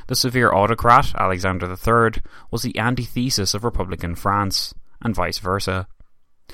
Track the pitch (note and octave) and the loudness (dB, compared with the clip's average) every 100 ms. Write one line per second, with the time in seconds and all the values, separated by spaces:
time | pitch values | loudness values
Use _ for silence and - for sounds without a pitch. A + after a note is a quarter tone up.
0 | - B2+ C3 B2 A#2 F#2 G#2 A2+ A#2 B2+ | -4 -2 0 2 4 4 2 2 6 6
1 | - - F#2+ F#2 F#2+ F#2 F2+ F#2 A2+ A#2 | 6 0 0 0 -2 -2 -4 -4 2 4
2 | A2+ A2+ - - - A#2 A#2+ - A2+ B2+ | 4 2 -4 -8 -8 -6 -4 -2 -2 -2
3 | A#2 B2 B2 - F#2+ G#2 A#2 - F#2 F2 | -4 -2 -2 0 -2 -2 -2 -2 -2 -4
4 | E2+ E2+ G2 G2+ G2 - - - - - | -6 -2 0 2 0 -2 -4 -10 -16 -6
5 | A#2 G2 F2 - F#2 G2 F#2+ F#2 F#2 - | -4 -2 -2 -2 -2 -2 -2 -4 -6 -12
6 | - - _ _ - | -20 -20 _ _ -20